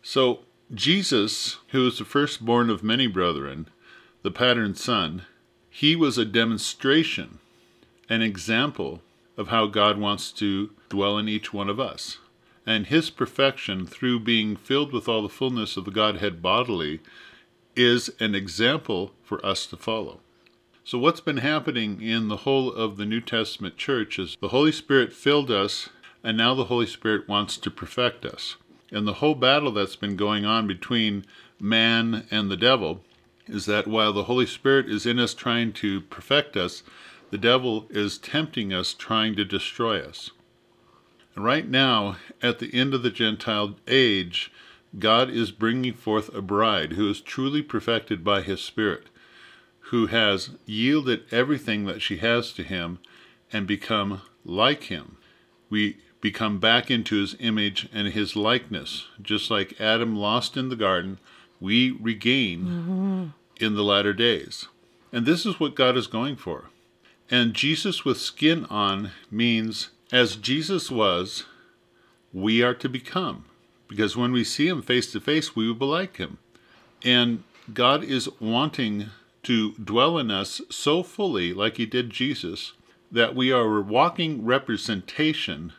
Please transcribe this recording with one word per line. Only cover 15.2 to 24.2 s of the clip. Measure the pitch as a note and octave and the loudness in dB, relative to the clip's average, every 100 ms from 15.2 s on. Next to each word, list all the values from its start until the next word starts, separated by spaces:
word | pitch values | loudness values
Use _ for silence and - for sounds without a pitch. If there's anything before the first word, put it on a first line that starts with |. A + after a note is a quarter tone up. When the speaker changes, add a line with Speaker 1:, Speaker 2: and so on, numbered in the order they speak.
Speaker 1:
the | G#2 | -2
fullness | - C3 B2 G#2+ - | -4 -2 -2 -4 -6
of | |
the | F#2 | -6
Godhead | G2+ G#2+ F#2 G#2 E2+ | 0 0 2 -4 -2
bodily | F2 G#2+ B2 F#2+ D#2 D#2+ - - - - _ _ _ - | 0 0 0 -2 -2 -6 -10 -20 -20 -20 _ _ _ 4
is | B2 B2 - - | 6 4 0 -4
an | A2 | -2
example | G2+ G2 E2 A#2 D3+ - G2 F#2+ _ | -2 -4 0 2 2 -2 -4 -4 _
for | - G2+ F#2+ | -10 -6 -4
us | F#2+ - | -4 -6
to | - | -10
follow. | - A2 F2 - _ _ _ _ _ _ | -6 -6 -6 -12 _ _ _ _ _ _
So | - B2 | -8 0
what's | C#3 E3 | 0 0
been | - C#3 | -4 -2
happening | C3 D3+ C3 B2 G#2+ G2 | 0 -2 -2 -2 -4 -4
in | A2 A2+ A2 | -2 -2 -2
the | G#2 | -4
whole | - C3+ B2+ | 0 2 0
of | - A2+ G2 | -2 -4 -2
the | G#2 | -4
New | A2+ | -4
Testament | A#2 A#2 A2 - F#2+ - | -2 -4 -4 -6 -10 -8
church | - C3 G#2+ | -2 -2 -2
is | - | -4